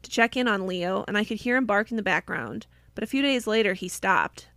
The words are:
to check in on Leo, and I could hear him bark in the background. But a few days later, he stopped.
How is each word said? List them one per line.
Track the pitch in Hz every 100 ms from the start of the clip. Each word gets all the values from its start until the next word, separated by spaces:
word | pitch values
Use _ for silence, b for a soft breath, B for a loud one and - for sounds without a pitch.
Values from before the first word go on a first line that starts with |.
to | -
check | - 233 254
in | 247
on | 202 185
Leo, | 180 175 196 -
and | 208
I |
could | 220 220
hear | 247 247
him | 233
bark | 202 220
in | 226
the |
background. | 190 165 - 170 113 208 - b b
But | -
a | 220
few | 269
days | 277 262 220
later, | 220 208
he | 185 180
stopped. | - 190 185 76 - -